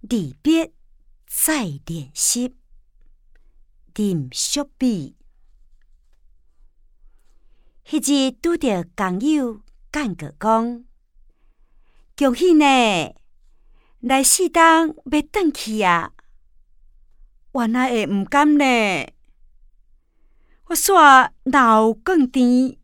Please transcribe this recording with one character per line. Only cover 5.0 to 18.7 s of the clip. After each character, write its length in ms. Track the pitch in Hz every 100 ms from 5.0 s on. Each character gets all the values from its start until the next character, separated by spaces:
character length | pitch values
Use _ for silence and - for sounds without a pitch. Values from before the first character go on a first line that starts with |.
| 135 _ - _ _ _ - - _ _ _ _ _ _ _ _ - _ _ _ - _ _ _ - - _ _ _
迄 440 | 302 302 285 262
日 20 | 254
拄 160 | 339 339
着 260 | 269 190 170 -
工 240 | 190 180
友， 400 | 269 302 247 214 - _ -
感 260 | 302 262 175
觉 180 | 143 147
讲 460 | 214 226 233 240 247 _ _ _ - _ _ _ _ _ _ _ _ -
：“恭 180 | 277 247
喜 180 | 359
呢， 600 | 311 294 262 233 185 139 - - _ _ _ _ _ _ _
来 240 | 240 269
四 260 | 269 - 359
冬 120 | 339 330 320 330 - -
要 100 | 302 294
转 200 | 415 339
去 280 | - - 214
啊！” 300 | 190 170 - - _ - _ _ _ _ - _ _ _ - _ _
我 140 | 262 226
哪 200 | 240 254
会 180 | 233 196
毋 200 | 196 190
甘 320 | 285 302 294
呢？ 60 | 269